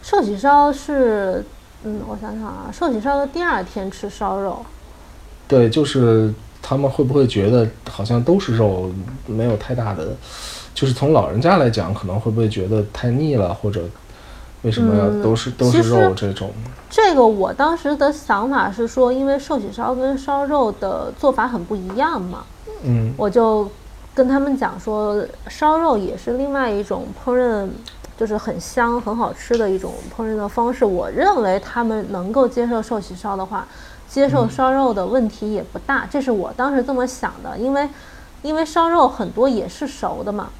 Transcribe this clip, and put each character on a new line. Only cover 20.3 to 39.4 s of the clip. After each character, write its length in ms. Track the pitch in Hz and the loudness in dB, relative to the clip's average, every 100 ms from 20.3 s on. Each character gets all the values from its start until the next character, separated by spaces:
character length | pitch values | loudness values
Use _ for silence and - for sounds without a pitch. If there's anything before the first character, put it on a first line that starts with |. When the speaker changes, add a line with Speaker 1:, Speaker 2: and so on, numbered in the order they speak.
| 277 277 | -2 0
Speaker 1:
肉 240 | 285 226 | 2 0
的 400 | 208 196 170 - - | 0 -4 -4 -6 0
做 140 | 285 | 0
法 160 | 262 247 | 2 -2
很 160 | 233 | -4
不 140 | 175 208 | -6 -8
一 180 | 185 202 | -6 -2
样 260 | 302 320 | -2 -2
嘛。 220 | 180 - - - - - | -6 -10 -14 -18 -16 -8
Speaker 2:
嗯。 300 | 135 117 113 135 | 0 0 0 -2
Speaker 1:
我 140 | 208 | 2
就 400 | 220 226 214 202 - - - - | 4 4 2 -2 -8 -20 -20 -8
跟 140 | - 254 | 0 2
他 120 | 269 | 4
们 180 | 277 269 | 2 0
讲 200 | 240 185 | -2 -4
说， 440 | 220 214 208 208 - - - | -6 -2 0 -2 -4 -10 -16
烧 300 | - 302 311 | 0 2 4
肉 180 | 330 226 | 4 2
也 220 | 185 185 | -2 -6
是 160 | - | -4
另 180 | 247 277 | -4 -2
外 180 | 277 254 | 0 0
一 140 | 202 | -2
种 220 | 208 190 165 190 | -4 -6 -6 -8
烹 140 | - 247 | -2 2
饪， 320 | 247 214 190 - - - - - | 2 0 -4 -8 -16 -18 -18 -6
就 80 | 226 | -2
是 100 | 214 | -2
很 240 | 226 170 | -4 -8
香、 400 | - - 233 240 | -4 0 0 0
很 160 | 233 233 | -4 -4
好 160 | 214 | -4
吃 240 | - - 240 | -6 -2 0
的 140 | 208 | 0
一 80 | 190 | -2
种 160 | 180 - 190 - | -4 -10 -12 -8
烹 80 | |
饪 120 | 220 214 | -6 -4
的 140 | 202 | -4
方 240 | 233 233 | -2 -2
式。 100 | 254 | 0
我 240 | 220 175 - | 0 0 -2
认 360 | 170 370 370 | 0 2 2
为 160 | 202 190 | 2 0
他 240 | - 247 | -2 -4
们 200 | 226 220 202 | -2 -2 -4
能 200 | 185 180 | -6 -2
够 160 | 247 247 | 2 2
接 200 | 247 240 | 2 -2
受 140 | 233 | -2
寿 180 | 220 220 | -2 -6
喜 160 | 185 180 | -6 -10
烧 220 | 214 196 | -6 -6
的 80 | 190 | -4
话， 220 | 202 - - - - - | -8 -8 -18 -20 -20 -8
接 180 | 269 277 | 2 4
受 220 | 277 226 | 4 2
烧 220 | - 262 | 2 2
肉 200 | 269 262 | 4 2
的 140 | 202 180 | 0 0
问 240 | 254 220 | 0 0
题 240 | - 214 | -2 -4
也 80 | 208 | -4
不 160 | - - | -6 -10
大， 220 | - 277 | -4 -2
Speaker 2:
嗯。 80 | - | -2
Speaker 1:
这 100 | 285 | -4
是 120 | 269 | 0
我 200 | 214 - - | -2 -2 -2
当 180 | 262 269 | 0 0
时 60 | |
这 100 | 247 | 0
么 140 | 262 254 | -2 -2
想 260 | - - - | -4 -8 -8
的， 120 | 165 180 | -12 -4
因 120 | 247 | -2
为， 160 | 277 285 - - - - - | 0 -2 -6 -20 -20 -20 -12
因 140 | 302 311 | -4 -2
为 100 | 311 | 0
烧 240 | 339 330 | 2 2
肉 180 | 339 269 | 4 4
很 220 | - 185 | 2 -6
多 180 | - | 0